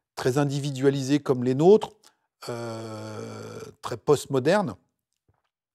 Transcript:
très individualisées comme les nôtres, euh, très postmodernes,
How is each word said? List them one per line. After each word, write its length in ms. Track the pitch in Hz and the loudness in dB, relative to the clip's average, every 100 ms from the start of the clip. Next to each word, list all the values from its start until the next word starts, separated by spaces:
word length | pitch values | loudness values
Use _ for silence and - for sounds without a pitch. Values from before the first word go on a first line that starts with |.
| _ | _
très 220 | - 135 131 | -4 0 2
individualisées 840 | 143 139 143 131 202 139 131 143 | 0 -2 -6 0 0 2 0 0
comme 240 | 143 127 | 0 0
les 100 | 123 | 0
nôtres, 380 | 131 175 214 - _ _ _ _ _ - | 4 6 6 4 _ _ _ _ _ -12
euh, 1080 | 117 117 113 113 110 110 107 113 107 110 110 - - | -10 -10 -10 -12 -12 -12 -12 -12 -14 -14 -16 -18 -14
très 160 | - 113 | -10 -4
postmodernes, 800 | - 139 - 135 139 208 156 92 _ _ _ _ _ _ _ _ _ | 2 2 2 0 2 2 0 -8 _ _ _ _ _ _ _ _ _